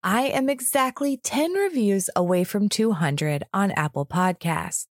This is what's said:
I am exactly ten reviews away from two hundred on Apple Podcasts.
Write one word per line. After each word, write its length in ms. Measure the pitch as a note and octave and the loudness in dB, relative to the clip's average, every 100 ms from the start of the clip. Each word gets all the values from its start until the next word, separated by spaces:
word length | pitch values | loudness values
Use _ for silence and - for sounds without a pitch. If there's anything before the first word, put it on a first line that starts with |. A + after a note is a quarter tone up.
I 220 | F#3 G#3+ | 0 0
am 260 | C4+ - C4 | 0 0 0
exactly 640 | C4+ B3+ C#4 C4 - C#4+ C4+ | -2 0 0 0 0 -2 -2
ten 380 | - B3+ D#4+ | -2 0 0
reviews 560 | F#4 G4+ D#4 G#3 G3 F#3 | 2 0 2 2 2 0
away 300 | - F3 F3+ | 0 2 2
from 240 | F3+ G#3 G3+ | 2 0 0
two 240 | - A3 | 2 0
hundred 520 | F#3 D#3 C#3+ D3+ D3 - | 2 0 0 0 -2 -2
on 160 | F#3+ G3 | -2 0
Apple 320 | - D3+ - | 0 -2 -2
Podcasts. 840 | C#3+ E3+ F#3 F3+ E3+ D#3+ E3 - - | -4 0 0 0 -2 -2 -4 -8 -10